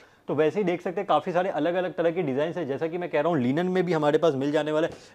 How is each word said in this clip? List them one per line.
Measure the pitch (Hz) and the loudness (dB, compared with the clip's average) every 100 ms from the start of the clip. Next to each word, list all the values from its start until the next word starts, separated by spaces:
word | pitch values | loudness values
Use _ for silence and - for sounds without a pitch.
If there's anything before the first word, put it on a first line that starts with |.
| - _ - | -20 _ -4
तो | |
वैसे | 147 156 180 | 0 2 2
ही | |
देख | 180 180 | 0 -2
सकते | 190 202 | -4 -4
हैं | 185 | 0
काफ़ी | 151 185 | 0 2
सारे | 170 185 | 0 0
अलग-अलग | 151 160 180 180 | 0 -2 0 -2
तरह | 151 165 | 0 0
के | 170 | 0
डिजाइन | 147 127 165 | -2 0 -2
हैं, | 160 135 | -2 -4
जैसा | 120 160 | -4 -4
कि | 175 | -4
मैं | 175 | -2
कह | 151 | 0
रहा | 160 | 2
हूँ | 160 | 2
लिनन | 120 147 185 | 2 2 0
में | 185 175 | 0 0
भी | |
हमारे | 160 147 151 | 2 2 4
पास | 165 | 2
मिल | 135 143 | 2 0
जाने | 151 151 | 0 0
वाला | 156 170 | 0 0
है, | - - | -4 -16